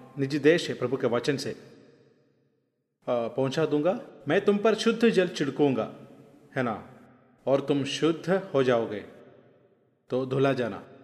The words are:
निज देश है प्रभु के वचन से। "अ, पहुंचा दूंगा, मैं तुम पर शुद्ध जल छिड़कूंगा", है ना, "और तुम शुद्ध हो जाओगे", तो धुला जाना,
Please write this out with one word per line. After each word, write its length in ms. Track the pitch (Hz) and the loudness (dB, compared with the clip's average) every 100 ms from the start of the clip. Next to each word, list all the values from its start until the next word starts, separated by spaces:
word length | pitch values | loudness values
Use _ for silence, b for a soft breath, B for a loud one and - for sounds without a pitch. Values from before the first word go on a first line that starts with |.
| - - | -16 -6
निज 180 | 135 147 | -4 2
देश 320 | 143 170 - | 4 4 2
है 60 | |
प्रभु 220 | 120 123 131 | -4 -4 -2
के 100 | 123 | 0
वचन 300 | 120 135 135 | 0 0 -2
से। 140 | 120 | -4
"अ, 100 | - - - - _ _ _ _ _ _ _ _ _ _ _ - | -10 -16 -20 -20 _ _ _ _ _ _ _ _ _ _ _ -4
पहुंचा 580 | 120 113 - 135 135 156 | -4 -2 -2 -2 0 0
दूंगा, 340 | 147 160 233 - - - | 0 0 -2 -6 -14 -2
मैं 160 | 175 | 0
तुम 140 | 196 202 | 2 2
पर 160 | 220 | 2
शुद्ध 340 | 214 226 226 233 | 2 0 2 4
जल 200 | 190 180 | 4 0
छिड़कूंगा", 640 | - 143 - 143 120 101 - - - - - - 139 | -2 -4 2 2 2 -4 -8 -20 -20 -20 -20 -10 -4
है 60 | |
ना, 260 | 120 98 - - - _ _ _ - | -2 -4 -10 -20 -20 _ _ _ 0
"और 140 | 135 | 0
तुम 240 | 139 143 | 2 -2
शुद्ध 460 | 135 - 151 160 - 190 190 | -2 -2 0 0 -2 -2 0
हो 80 | 139 | 0
जाओगे", 420 | 127 120 110 104 - - - - _ _ _ _ _ _ _ | 2 2 0 -6 -12 -20 -20 -20 _ _ _ _ _ _ _
तो 160 | 127 131 | -4 -2
धुला 260 | 135 135 | 0 2
जाना, 300 | 127 117 92 - - | 2 -2 -6 -14 -20